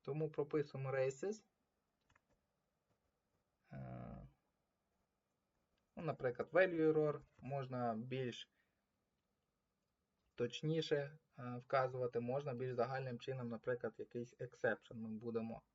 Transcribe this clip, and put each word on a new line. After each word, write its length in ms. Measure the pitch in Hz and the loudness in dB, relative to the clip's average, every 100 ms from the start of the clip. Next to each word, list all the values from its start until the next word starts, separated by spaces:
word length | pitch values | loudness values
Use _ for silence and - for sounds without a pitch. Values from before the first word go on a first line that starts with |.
тому 280 | - 147 156 | -4 -2 0
прописуємо 640 | 156 147 156 143 135 135 | 0 2 2 2 -2 0
races. 520 | 135 131 135 190 214 _ _ _ _ _ _ _ _ _ _ _ _ _ _ _ _ _ _ _ _ _ _ _ | 4 2 2 -2 -4 _ _ _ _ _ _ _ _ _ _ _ _ _ _ _ _ _ _ _ _ _ _ _
Е, 560 | 135 131 62 60 - - _ _ _ _ _ _ _ _ _ _ _ _ _ _ _ _ - | -14 -10 -10 -10 -12 -14 _ _ _ _ _ _ _ _ _ _ _ _ _ _ _ _ -6
ну, 80 | |
наприклад, 460 | 165 135 127 120 - | -4 0 0 0 2
value 420 | 165 185 170 156 | 6 6 6 6
error, 280 | 156 151 143 - - | 6 4 0 -8 -12
можна 580 | 135 139 131 127 120 110 | -6 -4 -2 -2 0 0
більш 540 | 127 127 127 107 - _ _ _ _ _ _ _ _ _ _ _ _ _ _ _ _ _ _ - | -2 -2 -2 -6 -14 _ _ _ _ _ _ _ _ _ _ _ _ _ _ _ _ _ _ 0
точніше, 800 | 120 - 156 160 156 147 143 151 _ - | 0 2 2 2 4 2 0 -10 _ -10
е, 180 | 123 123 | -8 -8
вказувати, 640 | - 135 131 127 123 120 | 2 2 2 2 0 0
можна 340 | 120 135 147 | 0 0 -2
більш 200 | 120 127 | -2 -2
загальним 460 | 120 120 131 127 120 | 2 2 2 -4 -4
чином, 300 | - 131 120 | -4 -4 -4
наприклад, 440 | 113 127 123 113 - | -4 -2 -2 -2 -6
якийсь 400 | 107 120 120 - | -6 -6 -6 -8
exception 560 | 123 - 123 104 - | -10 0 0 0 -6
ми 160 | 113 113 | -8 -6
будемо 520 | 110 117 113 113 113 _ | -6 -4 -2 -4 -8 _